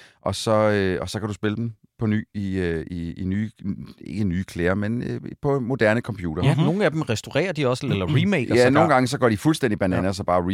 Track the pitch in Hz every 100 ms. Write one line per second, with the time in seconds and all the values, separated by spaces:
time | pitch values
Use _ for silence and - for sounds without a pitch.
0 | - _ - 101 117 107 107 104 95 90
1 | 90 104 92 101 107 107 117 107 _ -
2 | 113 107 - 104 98 95 85 82 - 87
3 | 82 - 90 101 110 - 98 - - -
4 | - 92 101 87 92 85 85 98 104 120
5 | - 120 - - 143 139 117 131 107 117
6 | 120 98 87 78 131 - 156 190 170 156
7 | 147 110 - 135 185 151 127 127 131 101
8 | 92 151 190 175 117 120 123 143 165 131
9 | 123 139 120 104 156 156 120 98 95 87
10 | 92 95 87 90 90